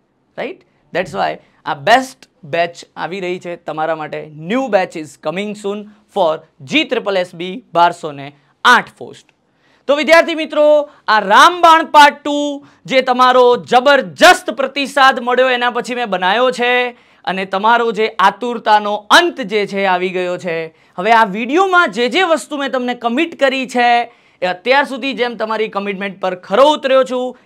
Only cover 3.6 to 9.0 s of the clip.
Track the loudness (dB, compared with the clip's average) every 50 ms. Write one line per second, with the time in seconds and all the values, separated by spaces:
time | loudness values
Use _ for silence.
3.6 | _ -10 -8 -6 -4 -4 -4 -6 -8 -10 -12 -12 -12 -14 -16 -14 -8 -6 -4 -4
4.6 | -2 0 0 -2 -2 -4 -8 -12 -14 -14 -18 _ -8 -6 -6 -6 -8 -8 -10 -10
5.6 | -8 -8 -8 -8 -12 -16 -20 _ _ _ _ -2 0 0 -2 -4 -8 _ _ _
6.6 | -10 -4 -2 -2 0 0 -4 -4 -4 -2 -2 -2 -4 -4 -8 -12 -10 -10 -10 -12
7.6 | -14 _ 2 2 2 2 2 -4 -10 -12 -12 -12 -14 -16 -18 _ _ _ _ _
8.6 | 2 4 4 4 2 -2 _ -18